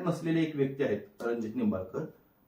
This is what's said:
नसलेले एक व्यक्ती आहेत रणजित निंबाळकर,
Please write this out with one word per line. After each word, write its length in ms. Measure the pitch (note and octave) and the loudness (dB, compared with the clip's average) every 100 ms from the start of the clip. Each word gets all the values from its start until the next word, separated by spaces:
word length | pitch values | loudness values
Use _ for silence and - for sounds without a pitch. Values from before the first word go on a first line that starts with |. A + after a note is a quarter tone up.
| D#3 | 2
नसलेले 340 | - D#3+ E3 | 0 2 2
एक 160 | D#3 C#3+ | 2 2
व्यक्ती 260 | C3+ - | 0 2
आहेत 180 | B2 G#2 - - | 0 0 -4 -6
रणजित 360 | A#2 A#2 G#2+ B2 | -2 -2 -2 0
निंबाळकर, 480 | G#2+ F#2+ F#2+ B2+ D#3+ - _ _ | 2 0 -2 -6 -6 -10 _ _